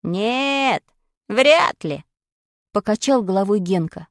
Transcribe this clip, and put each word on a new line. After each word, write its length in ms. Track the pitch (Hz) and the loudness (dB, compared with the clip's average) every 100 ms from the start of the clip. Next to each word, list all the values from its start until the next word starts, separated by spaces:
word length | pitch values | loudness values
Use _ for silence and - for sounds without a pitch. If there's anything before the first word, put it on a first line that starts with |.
«Нет, 800 | 175 180 214 254 277 277 269 190 _ _ _ _ - | -4 -4 -2 -2 -2 -2 0 -2 _ _ _ _ -4
вряд 560 | 214 277 311 - - | 2 6 6 2 -4
ли», — 220 | 160 147 - _ _ _ _ _ _ | -8 -10 -12 _ _ _ _ _ _
покачал 520 | 208 208 220 - 262 | -6 -2 -2 0 0
головой 360 | 190 190 196 208 | 2 -2 0 0
Генка. 480 | 175 185 160 175 160 | 0 -2 -2 -10 -20